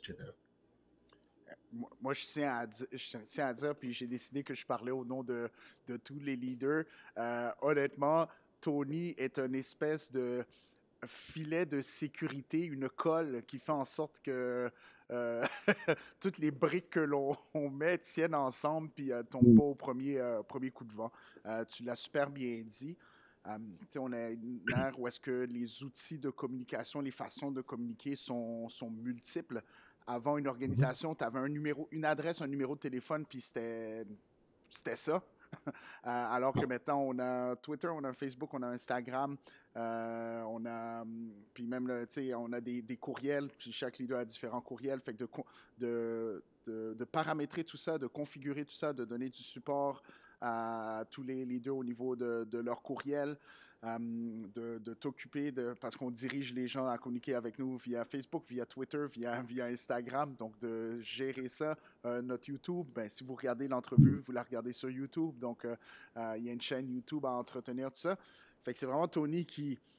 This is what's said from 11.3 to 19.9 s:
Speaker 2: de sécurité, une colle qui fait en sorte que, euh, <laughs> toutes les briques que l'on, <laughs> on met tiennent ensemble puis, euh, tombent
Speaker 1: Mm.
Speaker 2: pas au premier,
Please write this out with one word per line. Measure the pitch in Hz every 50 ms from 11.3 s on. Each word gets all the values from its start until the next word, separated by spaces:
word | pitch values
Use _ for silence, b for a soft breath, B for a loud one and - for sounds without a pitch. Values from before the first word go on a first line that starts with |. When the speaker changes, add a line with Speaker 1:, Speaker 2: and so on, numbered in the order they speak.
| - 165 156 147 160 165 180
Speaker 2:
de | 156 147 139
sécurité, | 135 - - - 160 143 - - 165 151 139 139 127 - - 156 175
une | 170 143 135 135 127
colle | - - - 170 160 165 165 151 127 120 113 -
qui | - 131
fait | - -
en | 156 143 135
sorte | - - - 156 147 - -
que, | - 143 131 127 123 123 123 123 123 120 b b b b b b b -
euh, | 120 123 120 117 117 117 - - - - - -
<laughs> | 208 - - - 156 - - - - -
toutes | - 190 185 -
les | 151 151
briques | 143 127 165 156 160 180 175 -
que | - 175
l'on, | 156 147 147 143 139 135 143 - -
<laughs> | - -
on | 156 147 143
met | 135 139 151 165 180 165
tiennent | - - - - 160 170 160
ensemble | 147 139 127 120 - - 147 156 160 160 156
puis, | - - 143 135
euh, | 123 120 117
tombent | - - 131 123 120 117
Speaker 1:
Mm. | 110
Speaker 2:
pas | 107
au | 143 135
premier, | - - 139